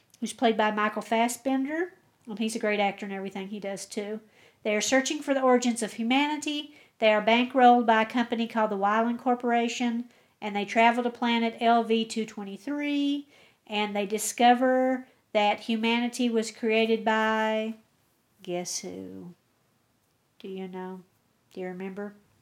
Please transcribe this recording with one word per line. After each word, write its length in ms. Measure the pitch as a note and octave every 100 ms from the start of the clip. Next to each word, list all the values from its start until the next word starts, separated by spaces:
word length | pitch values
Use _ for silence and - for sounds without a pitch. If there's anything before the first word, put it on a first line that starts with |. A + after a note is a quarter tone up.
| _ _
who's 140 | A3
played 240 | - A#3 G#3+
by 140 | G#3+
Michael 300 | G#3+ G#3+ G#3+
Fassbender. 920 | - A3+ A#3+ - C4+ C4+ C4+ D#4+ F4+ - _ _ -
And 120 | G#3+
he's 160 | A3 A3+
a 40 |
great 200 | G#3+ G#3
actor 260 | G3+ F#3+ G3+
in 60 |
everything 360 | G3 G3 G3 F#3+
he 120 | G#3
does, 260 | G3 F#3+ -
too. 340 | - G#3 A3 - _ - _
They 120 | A3 G#3
are 60 |
searching 400 | G#3 C4 C4 D4+
for 120 | D4
the 80 | C4+
origins 400 | C4 B3 B3 A3+
of 120 | G3+
humanity. 840 | - A3+ C4+ D4 D4+ D4+ D4 D4 - _ _
They 120 | A3
are 140 | G#3+ G3+
bankrolled 600 | A#3 B3 C4 B3 A#3+ A3+
by 160 | A3
a 20 | A3
company 420 | B3 A#3 A3+ A3+
called 220 | A#3 G#3+
the 80 | G3+
Wyland 400 | G3+ G#3+ A#3 A#3
Corporation, 880 | C4 B3 A#3+ A#3 A#3 - A#3+ A#3 A#3+ _ _ _
and 160 | G#3+ G3+
they 100 | G3+
travel 380 | A3+ A#3 A#3
to 60 | A#3+
planet 480 | A#3+ A#3+ A#3 A3+ A3+
L 240 | A#3 A#3
V 220 | A3 A3+ A3+
two 220 | A3+ G#3+
twenty-three, 1000 | - G3 G3 - D4 D4 C#4+ C#4+ C#4+ C#4+ _ - _ -
and 300 | G#3 G#3 G3+
they 100 | G3
discover 1000 | G#3 - - A#3+ A#3+ C4 B3+ C4 B3+ - _ _
that 280 | G#3+ G#3 G#3+
humanity 680 | - A3+ A3+ A#3 A#3+ A#3+ A#3+
was 220 | A3+ A3
created 520 | - A3+ A3 A3+ A3+
by, 680 | G#3+ A3 A3 A3 A3 A3 A3 A3 _ _ _ _ _ _
guess 360 | - F3 F3 -
who? 540 | F#3 F#3 F#3 F#3+ F3+ E3+ _ _ _ _ _ _ _ _ _ _
Do 100 | G3
you 200 | F#3+ F#3
know? 340 | F#3 F#3 F#3 F3 _ _ _ _
Do 80 | -
you 60 | F#3
remember? 460 | F#3 F#3+ F#3+ G3+ G3+ _ _